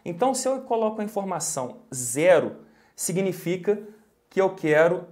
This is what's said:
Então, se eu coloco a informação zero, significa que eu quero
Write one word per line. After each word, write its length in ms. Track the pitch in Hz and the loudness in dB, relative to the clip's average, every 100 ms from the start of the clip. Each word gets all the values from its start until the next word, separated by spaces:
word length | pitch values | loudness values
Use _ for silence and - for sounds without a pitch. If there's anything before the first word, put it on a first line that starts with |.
Então, 300 | - 170 262 | -8 -2 0
se 140 | 262 262 | 0 -2
eu 140 | 262 | -4
coloco 380 | 262 226 214 220 | -2 -2 -2 -2
a 40 | |
informação 720 | 208 202 196 165 - 135 123 - - | -6 -6 -6 -6 -6 -6 -8 -10 -14
zero, 640 | 127 120 131 175 160 117 - - _ _ - | -8 -6 2 6 6 4 -6 -20 _ _ -10
significa 880 | - 180 190 - 170 180 208 208 - - _ _ _ | -4 -2 -2 -4 -4 -4 -2 -2 -4 -20 _ _ _
que 120 | 196 | 0
eu 80 | 190 | 0
quero 580 | 185 156 151 170 180 - | 0 2 6 6 2 -6